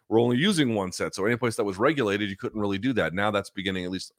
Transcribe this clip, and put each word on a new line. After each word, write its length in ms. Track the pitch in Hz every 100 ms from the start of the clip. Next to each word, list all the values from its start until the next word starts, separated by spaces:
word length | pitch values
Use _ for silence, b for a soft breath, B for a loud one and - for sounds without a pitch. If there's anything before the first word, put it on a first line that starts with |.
| b
were 80 | 110
only 180 | 120 123
using 380 | 196 170 131
one 180 | 107 92
set. 220 | - 85
So 120 | - 101
any 100 | 120
place 200 | 123 107
that 60 |
was 140 | 101 92
regulated, 500 | 131 147 107 101 104
you 80 | 98
couldn't 240 | 117 107
really 200 | 101 98
do 120 | 123
that. 200 | 110 80
Now 160 | 90 104
that's 220 | 101 -
beginning, 340 | - 95 92 90
at 60 |
least 220 | 92 -